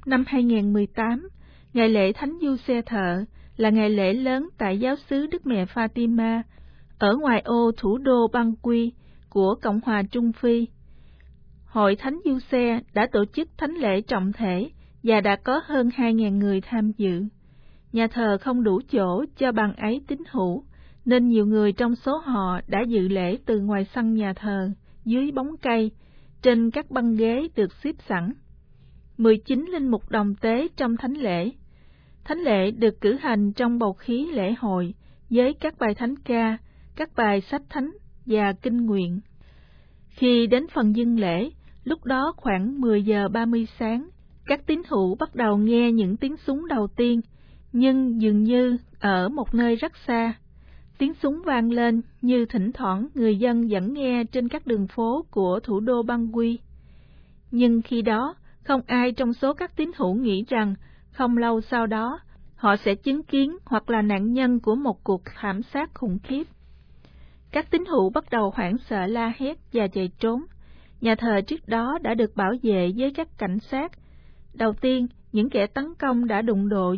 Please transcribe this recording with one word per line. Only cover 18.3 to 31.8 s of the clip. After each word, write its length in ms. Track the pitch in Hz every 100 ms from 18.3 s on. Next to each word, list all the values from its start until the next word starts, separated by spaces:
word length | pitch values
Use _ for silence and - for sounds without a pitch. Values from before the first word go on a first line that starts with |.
| 196
không 220 | 262 247
đủ 180 | 220 185 -
chỗ 320 | 262 185 180 302 -
cho 160 | 262
bằng 220 | 226 208 -
ấy 260 | 214 254 277
tín 120 | 277 -
hữu, 340 | - 185 185 - - - -
nên 240 | - 247 240
nhiều 180 | 226 208
người 260 | 214 208
trong 220 | 196 240
số 220 | 240 - 302
họ 440 | 311 233 185 180 -
đã 120 | 196 240
dự 200 | 233 185
lễ 300 | 190 175 214 -
từ 140 | 220
ngoài 260 | 202 202 196
sân 200 | - 226
nhà 180 | 220 202
thờ, 380 | 185 208 196 185 202 - -
dưới 260 | 220 240 277
bóng 260 | 269 269 320
cây, 340 | 262 233 220 - - - - -
trên 280 | 254 240 233
các 200 | 285 302
băng 260 | 262 233 220
ghế 320 | 226 240 330 -
được 160 | 190
xếp 240 | - 285 320 -
sẵn. 240 | 190 175 262 - - - - - - - -
Mười 200 | 226 220
chín 260 | - 262
linh 260 | 330 359 269
mục 200 | 220 -
đồng 240 | 226 202
tế 340 | 196 226 226 339 -
trong 200 | 262 233
thánh 180 | 262
lễ. 360 | 294 240 175 185 - - -